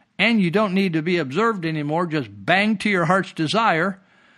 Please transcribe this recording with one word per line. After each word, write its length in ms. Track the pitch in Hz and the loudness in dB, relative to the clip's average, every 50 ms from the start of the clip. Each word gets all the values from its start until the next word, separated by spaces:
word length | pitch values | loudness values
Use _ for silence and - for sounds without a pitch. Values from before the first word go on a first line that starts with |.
| _ _ _ - | _ _ _ 0
and 220 | 185 220 233 220 | 0 2 2 2
you 100 | 190 170 | 2 2
don't 240 | 156 202 220 202 180 | 2 2 0 2 2
need 180 | 196 196 190 156 | 0 0 0 0
to 100 | 160 151 | -2 -2
be 140 | 170 180 | 0 0
observed 480 | 175 156 127 131 175 220 233 226 196 160 | 0 -2 -2 -2 0 0 0 0 -2 -4
anymore. 420 | 165 160 156 147 143 151 165 185 | -4 -4 -4 -4 -2 -2 -2 -2
Just 220 | 170 151 156 131 104 | -2 -2 -4 -4 -6
bang 460 | 101 104 98 110 170 190 202 214 220 190 | -10 -8 -2 0 2 2 2 2 0 0
to 120 | - 214 | 0 0
your 160 | 202 180 170 | 0 0 2
heart's 260 | 151 185 196 180 - - | 2 2 2 0 -2 -4
desire, 680 | - 160 143 156 214 233 214 175 160 170 196 190 - _ _ _ _ _ _ _ | -4 -4 -2 0 0 2 2 2 2 0 -2 -4 -6 _ _ _ _ _ _ _